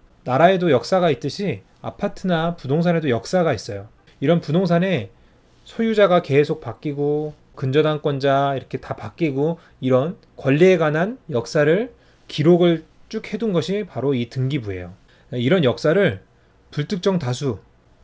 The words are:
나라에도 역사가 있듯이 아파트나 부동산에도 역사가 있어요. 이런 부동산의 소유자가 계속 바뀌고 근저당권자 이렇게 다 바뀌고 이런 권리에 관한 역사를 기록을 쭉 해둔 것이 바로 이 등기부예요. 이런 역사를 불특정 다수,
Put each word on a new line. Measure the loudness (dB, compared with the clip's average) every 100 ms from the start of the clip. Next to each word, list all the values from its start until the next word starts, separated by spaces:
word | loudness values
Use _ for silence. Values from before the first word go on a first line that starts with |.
| _ _
나라에도 | -2 4 4 4 2
역사가 | 2 2 0 2
있듯이 | 0 -4 -6 -6 -6 -12 _
아파트나 | -14 -8 -8 -6 -4 -2 -2 -4
부동산에도 | -2 0 2 0 0
역사가 | -2 0 0 0
있어요. | -2 -6 -12 -14 _ _ _
이런 | 0 2
부동산의 | 2 0 2 2 0 -2 -4 -14 _ _ _ _
소유자가 | -12 -4 0 4 4 4
계속 | 2 2 2 -2
바뀌고 | -8 -10 -8 -4 -2 -2 -4 -10 _
근저당권자 | -8 -2 2 2 0 -2 0 2 2 2 -2
이렇게 | -6 -10
다 | -10 -12
바뀌고 | -12 -4 -2 0 -2 -4 -10 _
이런 | 0 2 0 -6 _ -6
권리에 | 0 4 6 4
관한 | 2 0 -2 -6 -6
역사를 | -6 -2 0 2 2 0 -10 _ _ -10
기록을 | 0 4 6 4 2 -4 _ -14
쭉 | -12 -8
해둔 | -6 -2
것이 | -2 -2 -4 -6
바로 | -4 -2
이 | -2 -4
등기부예요. | -4 -4 -4 -6 -10 -12 -16 _ _ _
이런 | -4 0 2
역사를 | 2 0 0 2 2 -2 -10 _ _ _ _
불특정 | -8 -6 -4 -2 -2
다수, | -2 -4 -4 -6 -10 _ _ _